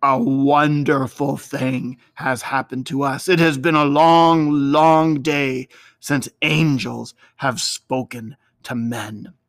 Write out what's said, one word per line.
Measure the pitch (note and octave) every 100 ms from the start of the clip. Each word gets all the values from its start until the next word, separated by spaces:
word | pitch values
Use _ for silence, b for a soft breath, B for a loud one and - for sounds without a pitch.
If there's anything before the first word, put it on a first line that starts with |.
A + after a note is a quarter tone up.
a | C#3 C3
wonderful | A#2 C3+ C#3 D3 D3 D3 C#3+ C#3+ B2+ - C#3+ C3+
thing | - C#3 C3 B2+ A#2+ C3 b
has | - C3+ B2+
happened | - C3+ C3 B2+ B2+
to | C3+
us. | C#3+ C3+ -
It | F3+
has | E3 C#3
been | D3+
a | D#3
long, | D3 C#3+ E3 E3 E3 E3 D3+
long | D3 C#3 D3 D#3+ D#3+ D#3+ D3+
day | C3+ D3 C#3 B2+ C3 b b b
since | - C#3+ A#2+ _
angels | D3 D3+ D#3+ C3+ A2 A#2 A#2 - b b
have | C#3 A2
spoken | - - _ C3 A#2+ A#2+ A2+ C#3 _ _
to | -
men. | B2 A#2 A#2 G#2+ G#2+ F#2+ -